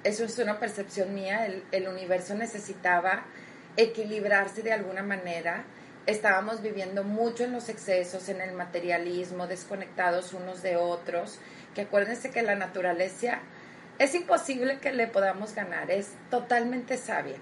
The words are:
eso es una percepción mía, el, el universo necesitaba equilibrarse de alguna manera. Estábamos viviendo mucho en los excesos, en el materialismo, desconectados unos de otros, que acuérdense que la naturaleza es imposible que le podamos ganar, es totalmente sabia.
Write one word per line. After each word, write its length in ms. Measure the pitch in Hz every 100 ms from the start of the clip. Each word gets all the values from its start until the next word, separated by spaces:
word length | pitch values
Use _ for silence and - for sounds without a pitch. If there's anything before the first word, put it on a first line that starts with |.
eso 220 | 202 214 226
es 120 | 233
una 220 | 208 208
percepción 560 | 226 196 196 - 190 196
mía, 320 | 190 208 220
el, 160 | 190 -
el 160 | 190 185
universo 480 | 185 185 180 180 202
necesitaba 880 | 233 208 202 185 180 180 185 202 - - - - - -
equilibrarse 840 | 226 220 208 214 202 202 196 214
de 120 | 220
alguna 280 | 214 190 190
manera. 640 | 202 196 180 170 165 185 254 - - - -
Estábamos 560 | 214 214 190 208 226
viviendo 420 | 208 196 185 196
mucho 420 | 202 214 233 233 247
en 60 |
los 180 | 247 233
excesos, 600 | 214 - 185 180 185 185
en 120 | 185
el 100 | 185
materialismo, 960 | 180 175 180 175 170 175 175 180 180 175
desconectados 840 | 185 - 196 190 - 180 175 185
unos 280 | 185 180 180
de 140 | 185 175
otros, 640 | 175 175 - 170 208 - - - -
que 80 | -
acuérdense 480 | 202 202 202 240 262
que 140 | 240
la 100 | 226
naturaleza 840 | 202 185 190 180 170 185 - 240 233 - - - - - -
es 180 | 277 349
imposible 640 | 349 339 - 254 254 277
que 140 | -
le 140 | 247 226
podamos 460 | 196 196 196 214
ganar, 380 | - 190 165 151
es 200 | 190 202 - -
totalmente 680 | 247 240 240 233 254 240 254
sabia. 400 | - 170 143 -